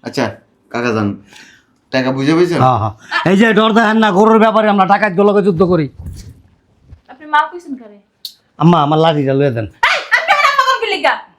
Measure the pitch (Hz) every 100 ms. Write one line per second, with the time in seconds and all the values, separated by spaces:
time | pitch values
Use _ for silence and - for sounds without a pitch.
0 | - 127 113 101 _ _ _ 120 120 110
1 | 104 98 _ - - _ _ _ _ 131
2 | 127 135 135 165 175 165 131 120 107 -
3 | - - 160 190 226 208 220 214 233 220
4 | 220 180 220 220 220 214 214 202 185 196
5 | 208 175 202 202 196 165 180 175 143 -
6 | - - - - _ _ _ _ _ -
7 | _ 262 302 294 311 349 330 262 226 202
8 | _ _ - _ _ _ 156 175 147 156
9 | 165 151 135 135 143 117 107 _ 539 659
10 | - 466 659 740 587 554 523 539 440 381
11 | 285 233 -